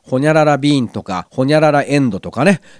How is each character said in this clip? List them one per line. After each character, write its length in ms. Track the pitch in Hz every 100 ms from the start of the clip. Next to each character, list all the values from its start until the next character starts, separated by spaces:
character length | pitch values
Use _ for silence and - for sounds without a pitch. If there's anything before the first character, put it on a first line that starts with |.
ホ 160 | - 131
ニ 80 | 151
ャ 60 |
ラ 120 | 156 151
ラ 140 | 143
ビ 140 | 147
ー 100 | 143
ン 40 | 113
と 140 | 104
か、 240 | 98 92 -
ホ 140 | - 135
ニ 100 | 151
ャ 40 |
ラ 120 | 151
ラ 100 | 143
エ 160 | 113 143
ン 140 | 131
ド 80 | 95
と 100 | 87
か 140 | 110
ね、 180 | 165 185 -